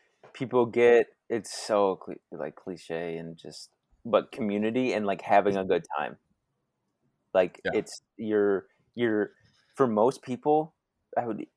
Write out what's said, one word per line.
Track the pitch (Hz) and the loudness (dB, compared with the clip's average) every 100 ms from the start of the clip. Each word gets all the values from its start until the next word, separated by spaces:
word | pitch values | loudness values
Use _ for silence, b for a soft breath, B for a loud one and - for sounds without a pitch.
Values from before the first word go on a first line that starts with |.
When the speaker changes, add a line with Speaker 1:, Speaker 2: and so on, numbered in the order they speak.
| _ _ - | _ _ -20
Speaker 1:
people | - 123 123 120 | -10 -2 2 2
get, | 117 120 120 107 _ - | 4 6 6 4 _ -8
it's | 117 - - | -6 -6 -12
so | - 104 98 92 | 0 2 2 0
cli-, | - - _ | -8 -16 _
like, | 82 73 - | -12 -12 -10
cliche | - 85 - 82 85 82 | -12 -12 -8 -8 -6 -8
and | 82 82 | -10 -14
just, | - - - _ _ _ 117 | -18 -18 -20 _ _ _ 0
but | 104 - | 0 0
community | - 104 104 110 123 127 | -6 -4 -2 -2 0 0
and, | 107 104 | -2 -2
like, | 95 | -4
having | - 101 101 98 | 2 4 4 0
a | 92 | 0
good | 87 - 71 | -2 -2 -8
time. | 73 - _ _ _ _ _ _ _ _ _ _ _ | -8 -10 _ _ _ _ _ _ _ _ _ _ _
Like, | 95 92 - 95 | 2 2 0 -4
Speaker 2:
Yeah. | 104 | -2
Speaker 1:
it's, | - - _ - | -4 -12 _ -12
you're, | 110 107 101 95 - _ _ - | -2 2 2 0 -4 _ _ -2
you're, | 117 107 101 _ _ _ _ - | 0 0 -2 _ _ _ _ 0
for | 131 | 0
most | 107 120 135 | 4 2 0
people, | - 123 147 151 160 _ _ _ _ - | -8 -6 0 0 -2 _ _ _ _ -6
I | 120 | -4
would, | 104 - | -6 -8